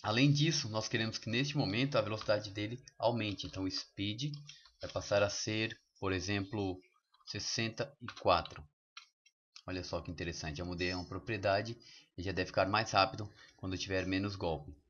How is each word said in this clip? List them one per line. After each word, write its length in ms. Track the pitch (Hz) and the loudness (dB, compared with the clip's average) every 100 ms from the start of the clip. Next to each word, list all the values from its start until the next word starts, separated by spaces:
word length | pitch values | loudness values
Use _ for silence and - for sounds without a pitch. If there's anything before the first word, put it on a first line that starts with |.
além 300 | 117 110 143 | 2 4 6
disso, 380 | 143 160 156 110 | 6 4 2 0
nós 180 | 110 - | -2 0
queremos 300 | 113 110 - | 0 0 -2
que 120 | - | -2
neste 280 | 117 143 147 | 0 0 0
momento 400 | 95 107 139 127 | 2 2 2 2
a 40 | |
velocidade 500 | 104 107 - 104 104 | 2 -2 2 0 0
dele 300 | 101 107 123 - _ | -4 -4 -6 -12 _
aumente. 480 | 113 120 107 95 92 | 0 2 -2 -4 -6
Então 200 | 95 95 | -4 -4
o 40 | |
speed 640 | - - - 101 113 147 147 - - - _ | -4 -10 -4 -4 -2 -6 -6 -14 -20 -20 _
vai 100 | - | -6
passar 320 | - - 101 | -6 2 4
a 80 | 101 | 4
ser, 480 | - - 110 113 - _ _ | 0 -2 0 -2 -4 _ _
por 140 | 95 | 0
exemplo, 680 | 95 92 101 98 107 95 90 - _ _ _ - | 0 0 0 0 -2 -2 -2 -10 _ _ _ -10
sessenta 680 | 104 - - 113 117 117 - | -6 -4 -2 -2 -2 -8 -6
e 60 | 120 | -14
quatro. 580 | - 98 85 82 - - _ _ - - _ _ _ _ - - | 0 6 6 4 -12 -18 _ _ -20 -20 _ _ _ _ -14 -4
Olha 160 | 92 | -4
só 160 | 85 87 | -2 -4
que 100 | 80 | -4
interessante, 520 | 82 85 82 82 76 | -4 -4 -4 -6 -4
eu 40 | 90 | -4
mudei 280 | 85 90 | -2 0
uma 120 | 90 87 | -2 -4
propriedade 720 | 95 104 107 101 98 113 117 - - - - | -8 -4 0 2 2 0 -8 -14 -20 -16 -6
e 60 | |
já 80 | 90 | -2
deve 160 | 90 90 | 0 0
ficar 180 | - 95 | 2 4
mais 260 | 107 113 | 4 4
rápido 380 | 101 95 104 104 - - _ | 4 4 2 -10 -12 -20 _
quando 200 | 92 92 | -6 -4
tiver 280 | 95 95 90 | 0 0 2
menos 320 | 95 101 98 | 0 0 -2
golpe. 360 | 90 76 73 73 | -2 -4 -6 -18